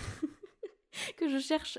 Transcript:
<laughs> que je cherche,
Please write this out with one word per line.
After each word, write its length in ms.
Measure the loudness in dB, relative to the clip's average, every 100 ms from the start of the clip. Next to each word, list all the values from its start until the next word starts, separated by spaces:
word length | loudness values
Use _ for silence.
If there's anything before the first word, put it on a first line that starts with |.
| -6 -4 -4 -6 -18
<laughs> 680 | -12 -12 -12 _ -6 -6 0
que 120 | 4
je 100 | 4
cherche, 400 | 4 2 0